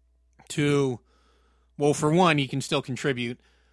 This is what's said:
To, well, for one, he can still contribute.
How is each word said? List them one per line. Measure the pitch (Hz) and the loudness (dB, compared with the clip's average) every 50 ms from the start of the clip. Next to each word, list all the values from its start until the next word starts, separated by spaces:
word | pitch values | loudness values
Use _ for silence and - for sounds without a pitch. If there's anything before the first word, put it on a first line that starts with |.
| _ _ _ _ _ _ _ - - - | _ _ _ _ _ _ _ -20 -20 -10
To, | - 151 147 143 143 143 139 131 120 - _ _ _ _ _ _ _ _ _ _ _ _ _ _ _ | -4 -2 0 0 2 0 0 -2 -4 -8 _ _ _ _ _ _ _ _ _ _ _ _ _ _ _
well, | - 143 147 143 | 0 0 2 2
for | 151 151 151 | 2 2 2
one, | 160 180 190 165 151 | 4 4 4 4 4
he | 147 135 | 2 0
can | 123 139 135 | -2 -4 -6
still | - - 160 139 | -4 -2 -4 -4
contribute. | - - 123 - - 147 127 123 120 117 127 - _ _ _ _ _ _ | -4 -4 -6 -4 -4 -4 -2 -2 -6 -8 -8 -12 _ _ _ _ _ _